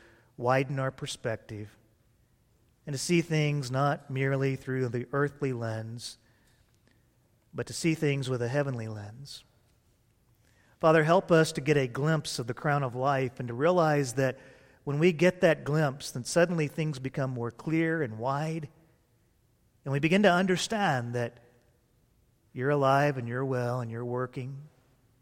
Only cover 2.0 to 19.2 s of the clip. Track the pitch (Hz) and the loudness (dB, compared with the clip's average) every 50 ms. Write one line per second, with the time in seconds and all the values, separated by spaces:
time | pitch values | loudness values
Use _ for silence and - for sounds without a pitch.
2 | _ _ _ _ _ _ _ _ _ _ _ _ _ _ _ _ - - 143 127 | _ _ _ _ _ _ _ _ _ _ _ _ _ _ _ _ -12 -8 -8 -6
3 | - - 175 170 165 - 160 156 151 147 147 147 135 120 127 131 143 143 147 143 | -2 2 2 2 2 2 0 0 2 2 0 -2 -4 -2 0 2 2 2 0 -2
4 | - - 135 131 135 135 139 135 135 135 135 131 - - 131 131 127 120 113 123 | -6 -8 -4 -2 0 0 0 0 0 0 -2 -4 -6 -4 -4 -2 -2 -2 -4 -6
5 | 123 - - 139 143 143 143 - 147 135 127 117 117 113 110 110 110 113 113 120 | -6 -4 -2 0 0 -2 -2 -4 -4 -4 -4 -4 -4 -6 -6 -6 -8 -10 -12 -12
6 | - - - _ _ _ _ _ _ _ _ _ _ _ _ _ _ _ _ _ | -12 -14 -16 _ _ _ _ _ _ _ _ _ _ _ _ _ _ _ _ _
7 | _ _ _ _ _ _ _ _ _ _ - 123 123 - 117 - - 170 160 156 | _ _ _ _ _ _ _ _ _ _ -8 -8 -8 -8 -6 -2 0 0 0 2
8 | 160 147 139 139 135 123 131 120 120 117 131 147 143 139 131 117 110 110 107 107 | 0 0 0 0 -2 -4 -4 -2 -2 0 0 0 0 -2 -2 -6 -6 -8 -8 -10
9 | 104 104 110 123 139 - - - - _ _ _ _ _ _ _ _ _ _ _ | -12 -14 -14 -16 -16 -16 -18 -18 -20 _ _ _ _ _ _ _ _ _ _ _
10 | _ _ _ _ _ _ _ _ _ _ _ _ _ _ _ - - 160 160 165 | _ _ _ _ _ _ _ _ _ _ _ _ _ _ _ 2 4 6 6 8
11 | 151 156 170 190 185 - 175 160 160 160 - 160 135 143 151 143 135 123 120 139 | 6 6 4 4 4 6 6 6 6 4 0 -2 2 2 2 2 2 0 -2 -2
12 | 139 156 160 156 156 - - - 120 120 120 - - 156 143 143 139 127 113 123 | 0 0 0 0 -2 -4 -8 -8 -6 -6 -6 -4 -2 0 0 0 0 -2 -4 -2
13 | 127 139 143 135 135 123 - - 131 117 117 120 143 170 185 180 165 156 151 147 | 0 0 0 0 0 -4 -4 -6 -8 -8 -4 0 2 4 4 4 4 4 4 2
14 | 143 123 117 131 135 131 127 - - - - - - _ _ _ - 147 139 147 | 0 0 0 0 0 0 0 -4 -12 -20 -20 -20 -20 _ _ _ -8 -4 0 2
15 | 160 185 170 143 170 180 180 180 185 170 156 147 131 135 147 156 156 139 131 143 | 4 4 4 4 4 2 4 4 4 4 4 4 0 -2 0 2 2 0 -2 -4
16 | - - - 131 117 - - 170 175 175 180 165 151 139 - - 156 156 147 127 | -10 -10 -10 -8 -6 -2 2 2 2 2 2 0 -2 -2 -2 -4 -4 -4 -4 -6
17 | 131 135 - - 135 131 131 120 117 120 113 - - 165 156 160 165 160 160 165 | -8 -6 -4 -4 -4 -4 -4 -6 -6 -8 -8 -8 -6 -2 0 0 0 0 0 -2
18 | 151 117 110 107 113 131 139 143 156 160 160 165 151 - _ _ _ _ _ _ | -2 -4 -4 -4 -4 -2 -2 -2 -2 -4 -6 -6 -8 -12 _ _ _ _ _ _
19 | _ _ _ _ | _ _ _ _